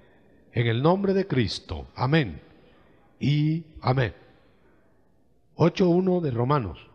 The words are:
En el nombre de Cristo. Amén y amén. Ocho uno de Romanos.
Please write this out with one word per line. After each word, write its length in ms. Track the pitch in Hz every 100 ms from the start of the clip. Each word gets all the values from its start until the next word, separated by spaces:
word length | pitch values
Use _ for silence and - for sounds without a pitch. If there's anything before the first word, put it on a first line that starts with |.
| - _ _ _ _
En 160 | - 117
el 160 | 113
nombre 300 | 151 190 196
de 120 | 190 190
Cristo. 640 | 131 107 - - 78 65 -
Amén 460 | 123 160 113 73 - - - _ _ _ _ -
y 460 | - 147 151 160 160 -
amén. 340 | - 131 110 - - _ _ _ _ _ _ _ _ _ _ _ _ -
Ocho 320 | 170 - 180
uno 320 | 175 185 180
de 120 | 156
Romanos. 480 | 113 123 147 98 80 -